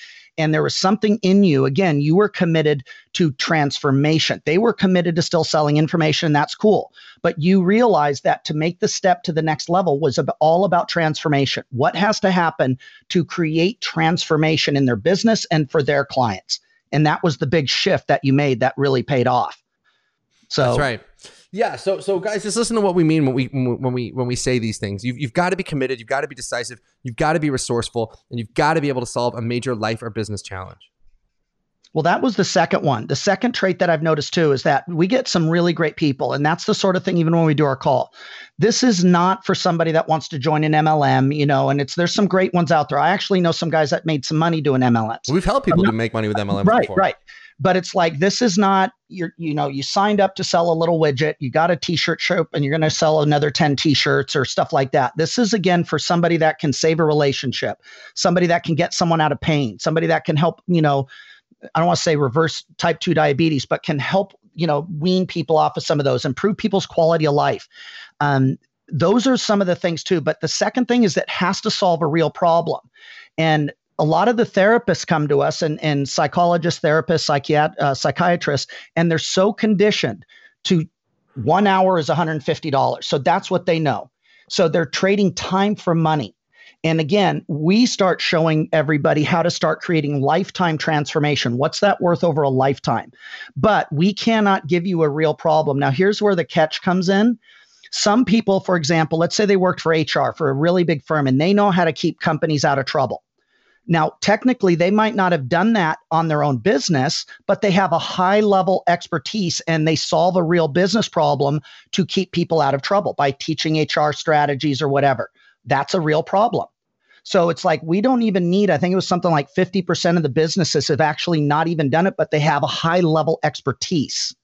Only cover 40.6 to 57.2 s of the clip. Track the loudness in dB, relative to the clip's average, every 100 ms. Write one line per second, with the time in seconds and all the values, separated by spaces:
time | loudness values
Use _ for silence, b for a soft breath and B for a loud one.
40.6 | 2 2 2 2 2 2 2 2 0 2
41.6 | 0 0 -2 -2 -2 0 0 2 2 0
42.6 | 2 0 0 0 0 0 0 0 0 0
43.6 | -2 0 0 -2 -2 -4 -2 -2 0 0
44.6 | 0 2 2 2 0 -6 -4 -2 0 -2
45.6 | 0 2 2 0 -4 -4 -2 -2 -2 0
46.6 | 2 2 0 0 -2 -4 B B B -4
47.6 | 0 0 -2 0 0 0 -2 0 0 2
48.6 | 2 2 0 -4 _ -10 -10 -8 -6 -4
49.6 | -4 -4 -4 -2 0 2 0 -2 -2 0
50.6 | 2 0 0 2 0 0 -2 -4 -4 0
51.6 | 0 0 -2 -2 -2 -2 -2 -2 -2 -2
52.6 | -2 0 0 0 2 2 2 2 0 0
53.6 | 0 2 2 2 2 0 0 -2 -2 -2
54.6 | -2 -2 0 0 0 -2 -4 0 0 0
55.6 | 2 0 0 -2 -2 0 2 2 0 0
56.6 | -2 0 0 2 2 2